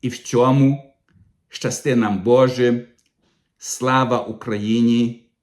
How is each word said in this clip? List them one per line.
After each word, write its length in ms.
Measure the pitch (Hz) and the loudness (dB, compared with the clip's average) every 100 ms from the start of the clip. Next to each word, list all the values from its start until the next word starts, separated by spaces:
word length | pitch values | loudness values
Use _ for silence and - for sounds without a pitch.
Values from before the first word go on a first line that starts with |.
І 60 | 135 | -8
в 100 | - | -10
цьому 760 | - 117 127 139 135 139 - _ _ _ _ _ _ | -4 2 2 4 2 0 -8 _ _ _ _ _ _
щасти 480 | - 127 - 147 123 | -10 -8 -6 -2 0
нам, 260 | 110 98 | 0 -2
Боже. 680 | 95 123 127 120 120 120 - _ _ _ _ _ _ _ | 2 4 4 2 0 0 -6 _ _ _ _ _ _ _
Слава 640 | - - 131 131 127 120 | -14 -8 -2 0 0 -2
Україні! 1080 | 101 110 - 107 104 113 117 117 117 117 _ _ | -4 -12 -8 -6 -2 0 2 2 -2 -6 _ _